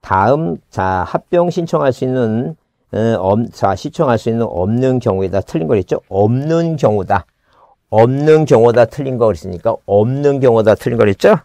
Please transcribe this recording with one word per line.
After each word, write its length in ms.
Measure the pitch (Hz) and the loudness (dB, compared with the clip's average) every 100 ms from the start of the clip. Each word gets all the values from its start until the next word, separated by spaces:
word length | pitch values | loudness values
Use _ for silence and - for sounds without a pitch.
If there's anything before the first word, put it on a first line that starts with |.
다음, 560 | - 95 101 143 165 165 _ | -2 0 2 0 -2 -8 _
자, 340 | - 95 92 90 | -6 -4 -2 -4
합병 440 | 170 _ 175 175 | -6 _ -2 0
신청할 420 | 170 170 160 143 | -4 -4 -2 -2
수 120 | 120 | -2
있는, 500 | 131 127 117 110 139 160 _ _ _ | -4 -2 -2 -2 -6 -10 _ _ _
어, 60 | 101 113 110 | -4 -2 0
엄-, 320 | 95 104 117 | 0 0 -2
자, 240 | - 107 | -2 -2
신청할 420 | 95 151 - 151 113 | -2 -8 -4 0 0
수 100 | - | -2
있는 160 | 113 113 | -4 -4
없는 500 | 85 92 117 131 127 | -4 -2 0 0 0
경우에다 420 | 117 95 95 95 | -2 -2 -2 -4
틀린 280 | - 160 160 | -4 -6 -2
거 80 | 117 | -2
있죠? 240 | 90 151 _ | -2 -6 _
없는 680 | 95 107 123 147 165 165 156 | 0 0 0 -2 -2 -2 0
경우다. 500 | 120 104 92 98 - _ _ _ _ _ _ | 0 0 -2 -4 -6 _ _ _ _ _ _
없는 560 | 110 117 135 151 156 | 2 2 2 4 4
경우다 400 | 151 123 117 117 | 4 4 4 4
틀린 340 | 117 - 135 123 | 2 0 -8 -2
거 80 | 113 | 0
그랬으니까 480 | 92 92 90 113 - | -2 -8 -6 -6 -6
없는 560 | - 101 107 135 143 139 | 0 0 2 0 0 2
경우다 360 | 127 113 107 - | 2 4 2 2
틀린 200 | - 120 | 0 0
거 60 | |
그랬죠? 340 | 107 98 - 208 | 0 2 2 2